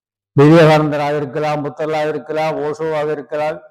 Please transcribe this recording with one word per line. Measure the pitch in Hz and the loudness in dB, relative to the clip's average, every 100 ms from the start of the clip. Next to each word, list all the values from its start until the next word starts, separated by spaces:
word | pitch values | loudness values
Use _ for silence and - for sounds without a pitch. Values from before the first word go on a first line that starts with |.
| _ _ _ - | _ _ _ 4
விவேகானந்தராக | 147 165 156 156 151 147 147 147 | 6 8 6 4 2 -2 -2 -4
இருக்கலாம், | 143 147 151 151 | -6 -6 -4 -4
புத்தராக | 143 - 156 156 151 | -6 -6 -6 -2 -2
இருக்கலாம், | 151 120 151 160 156 | -4 -6 -4 -2 -2
ஓஷோவாக | 147 147 160 156 151 | -6 -6 -4 -4 -4
இருக்கலாம், | 147 135 151 151 160 - | -6 -6 -4 -4 -6 -12